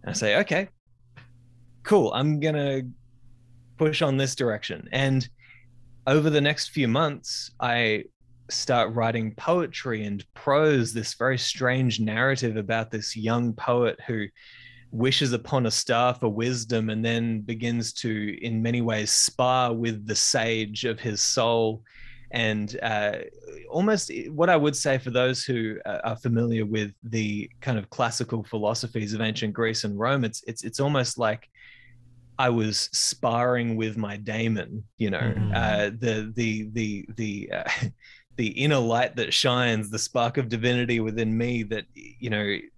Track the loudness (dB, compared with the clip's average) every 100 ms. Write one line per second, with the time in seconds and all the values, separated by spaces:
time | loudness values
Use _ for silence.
0 | -6 -2 2 2 2 0 -2 _ _ _
1 | _ -20 -20 -20 -20 -20 -20 -14 4 6
2 | 6 2 2 2 0 0 0 -2 -4 -14
3 | -20 -20 -20 -20 -20 -20 -20 0 2 4
4 | 2 2 0 0 0 0 -6 -10 -4 0
5 | 2 2 0 -12 -20 -20 -20 -20 -20 -6
6 | 4 4 6 4 2 0 -4 0 2 4
7 | 2 -2 -8 -10 -10 -4 0 2 2 0
8 | -4 _ -20 -20 -8 -6 2 2 4 2
9 | 0 0 -4 -4 0 0 0 -6 -6 -4
10 | -4 -6 -10 -4 2 4 6 4 2 -2
11 | -6 0 0 0 -2 0 0 2 2 2
12 | 0 2 2 2 0 -2 -2 -2 -2 -6
13 | -6 -4 0 2 0 -2 0 2 2 0
14 | -6 -6 -6 _ -20 -20 -20 -20 -10 0
15 | 2 2 2 0 0 0 2 0 2 4
16 | 4 2 0 0 -2 -2 -2 0 0 0
17 | 0 0 0 -2 -4 -4 -2 -2 -4 -4
18 | -4 -2 -4 -6 -4 0 0 0 0 0
19 | 2 2 2 2 2 4 2 0 -2 -4
20 | -4 0 2 2 2 0 -2 -4 -4 -2
21 | -4 -2 0 2 2 2 2 -2 -12 -20
22 | -18 -18 -8 -2 0 0 -4 -4 -2 0
23 | -2 -2 -10 -16 -18 -18 -6 0 2 2
24 | -2 -8 -6 0 4 6 4 2 0 0
25 | 0 2 2 0 -2 -2 -2 -6 -6 -4
26 | -4 -4 2 2 2 0 0 -2 -2 -6
27 | -6 -2 -2 -2 -6 -8 -4 -4 -4 -2
28 | -2 -2 -4 -4 -4 -2 0 -2 -4 -4
29 | -4 -2 -2 -2 -4 0 -2 0 -4 -2
30 | 0 2 0 -4 -10 -8 -8 -2 0 0
31 | 0 0 0 0 -8 _ -20 -20 -20 -20
32 | -20 -20 -14 0 2 4 2 0 -2 0
33 | -2 0 0 2 2 2 0 -2 -2 -2
34 | -4 -6 -6 -2 0 0 -2 -10 -12 -2
35 | 0 2 0 0 0 2 2 2 0 0
36 | -2 -2 -4 -2 0 -2 -4 -4 -2 -4
37 | -8 -6 -6 -6 -6 -6 -4 -2 -4 -6
38 | -20 -20 _ -4 -2 0 2 4 4 2
39 | 0 -2 0 2 2 2 2 0 -2 -4
40 | -2 0 0 0 -2 0 0 2 2 0
41 | 0 0 0 0 0 -2 -4 -6 -8 -20
42 | -20 -10 -4 -2 0 -4 -6